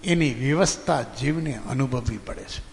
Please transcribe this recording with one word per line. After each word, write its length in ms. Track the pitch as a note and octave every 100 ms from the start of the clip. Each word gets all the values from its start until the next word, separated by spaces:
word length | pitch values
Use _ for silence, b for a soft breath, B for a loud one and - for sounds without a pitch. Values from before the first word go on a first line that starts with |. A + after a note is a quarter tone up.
એની 300 | - E3+ D3+
વિવસ્થા 680 | A#2 C3+ D#3 F#3+ - - D3 A2+ -
જીવને 380 | C3+ D#3+ D#3 A2+ G#2
અનુભવવી 480 | C3 C3+ B2+ A#2 A2
પડે 260 | - G#2+
છે. 180 | - - -